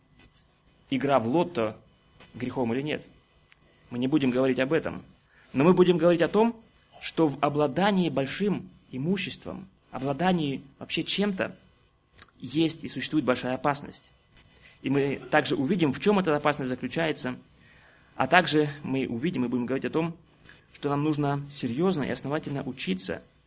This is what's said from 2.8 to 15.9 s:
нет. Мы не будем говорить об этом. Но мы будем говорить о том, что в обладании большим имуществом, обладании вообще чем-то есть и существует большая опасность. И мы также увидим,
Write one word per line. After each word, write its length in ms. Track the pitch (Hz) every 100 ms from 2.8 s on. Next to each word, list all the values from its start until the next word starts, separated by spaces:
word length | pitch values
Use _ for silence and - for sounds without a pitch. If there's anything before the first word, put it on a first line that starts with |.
нет. 240 | 151 135 - - _ _ _ _ _ _ -
Мы 100 | 123
не 80 | 131
будем 220 | 151 135
говорить 300 | 123 131 127
об 140 | 131
этом. 320 | 156 90 - - _ _ _ -
Но 100 | 127
мы 100 | 156
будем 240 | 175 180 175
говорить 240 | 170 170
о 60 | 156
том, 340 | 202 226 - - _ _ -
что 280 | - - 160
в 100 | 135
обладании 720 | 147 143 147 127 202 196 170
большим 600 | 135 135 - 202 151 - - _
имуществом, 760 | 127 147 190 156 - - - - _ _
обладании 680 | 127 135 139 180 180 147 135 - -
вообще 280 | - - 165
чем-то 500 | - 208 190 - - _ _ _ _ _ - - _
есть 420 | 131 143 165 156
и 60 | -
существует 340 | - - 156
большая 320 | 120 123 127 131
опасность. 560 | 147 143 - - - _ _ _ - - - -
И 80 | 127
мы 320 | 139 139 131 -
также 240 | 151 143 147
увидим, 380 | 135 190 156